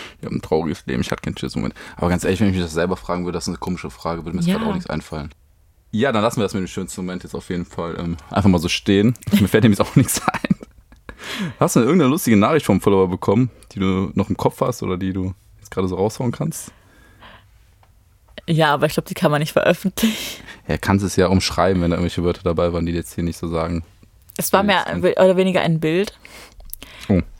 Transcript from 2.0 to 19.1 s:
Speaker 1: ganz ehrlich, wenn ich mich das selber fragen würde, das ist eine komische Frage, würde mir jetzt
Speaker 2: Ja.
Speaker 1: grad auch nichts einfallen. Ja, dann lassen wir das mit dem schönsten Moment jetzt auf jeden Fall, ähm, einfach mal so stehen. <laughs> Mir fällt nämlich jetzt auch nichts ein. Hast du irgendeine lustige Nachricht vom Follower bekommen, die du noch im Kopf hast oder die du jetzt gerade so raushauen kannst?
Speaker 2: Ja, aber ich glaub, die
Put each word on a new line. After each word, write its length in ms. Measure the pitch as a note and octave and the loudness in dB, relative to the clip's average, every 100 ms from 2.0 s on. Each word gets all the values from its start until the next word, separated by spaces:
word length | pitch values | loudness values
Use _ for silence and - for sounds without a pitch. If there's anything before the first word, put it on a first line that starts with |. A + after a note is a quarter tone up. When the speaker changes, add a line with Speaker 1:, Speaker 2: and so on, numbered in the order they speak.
| F2 | 0
Speaker 1:
ganz 160 | F2 | 0
ehrlich, 160 | D#2 F#2+ | 0 2
wenn 80 | G#2 | 2
ich 60 | |
mich 80 | F#2 | 0
das 100 | E2+ | -2
selber 240 | D#2+ F2+ F#2 | 0 -2 -2
fragen 280 | - F2+ | -4 -6
würde, 120 | F2 E2+ | -4 -6
das 80 | |
ist 40 | - | -6
eine 100 | F2 | -6
komische 320 | - F2 D#2+ | -6 -8 -8
Frage, 340 | - E2 E2+ | -8 -6 -6
würde 100 | E2 F3+ | -6 -2
mir 60 | |
jetzt 60 | E3+ | 0
Speaker 2:
Ja. 60 | G#3 | 0
Speaker 1:
grad 80 | A3+ | -2
auch 60 | |
nichts 160 | F#3 F3 | -4 -6
einfallen. 420 | D#3 - D#3 D#2 - _ _ _ _ _ | -8 -8 -10 -12 -16 _ _ _ _ _
Ja, 180 | G#2+ C3+ | -2 0
dann 120 | A2+ | 2
lassen 160 | A2+ A#2+ | 0 0
wir 40 | |
das 100 | G2 | -2
mit 80 | G#2 | -2
dem 40 | F2+ | -6
schönsten 360 | - F#2 - | -8 -10 -8
Moment 200 | F2+ F2+ | -8 -8
jetzt 120 | F2 | -10
auf 140 | E2 - | -12 -8
jeden 160 | F2+ E2+ | -8 -8
Fall, 300 | - E2+ - | -8 -8 -6
ähm, 180 | E2+ E2+ - | -6 -8 -4
einfach 180 | G2+ G2 | 2 4
mal 100 | F2+ | 4
so 100 | F2 | 2
stehen. 460 | - - G2 G#2+ - | -2 2 4 4 0
<laughs> 160 | - G#2 | 2 2
Mir 60 | F#2+ | 4
fällt 160 | - | 6
nämlich 160 | A2 G2 | 6 4
jetzt 80 | - | 2
auch 60 | |
nichts 260 | - - - - | 2 2 0 -4
ein. 300 | - - - - - - - - - - - F3+ - | -4 -2 -2 -6 -20 -20 -20 -20 -16 -12 -8 -6 0
Hast 160 | D#3 - | 2 4
du 40 | |
irgendeine 300 | A#2 F3+ C3 | 4 4 4
lustige 260 | D#3 - G#2 | 2 4 4
Nachricht 280 | A2+ D3 - | 4 2 2
vom 140 | F#2+ | 2
Follower 280 | - G2 F#2 | 4 4 4
bekommen, 420 | F#2 - G#2 B2+ - - | 0 0 2 0 -4 -12
die 60 | G2+ | -2
du 320 | F#2+ F#2+ F#2 | 0 0 0
noch 160 | - G2 | -2 -2
im 60 | G2 | 0
Kopf 220 | C3 - | -2 0
hast 200 | C3 - | -2 -2
oder 140 | G2+ F#2 | -4 -4
die 160 | F#2+ | -4
du 220 | F#2+ F#2 F#2 _ - | -4 -6 -8 _ -20
jetzt 120 | - | -12
gerade 160 | - F#2+ | -4 -2
so 100 | F#2 | 0
raushauen 360 | G#2 - B2 | -2 -2 -4
kannst? 400 | - D#3 - - - _ _ - - - - _ _ _ _ _ _ _ _ _ - - | -4 -6 -8 -14 -20 _ _ -20 -20 -20 -20 _ _ _ _ _ _ _ _ _ -10 -2
Speaker 2:
Ja, 240 | D#3+ D3+ | 2 4
aber 120 | D3 D3+ | 4 0
ich 80 | |
glaub, 100 | - | 0
die 80 | - | -6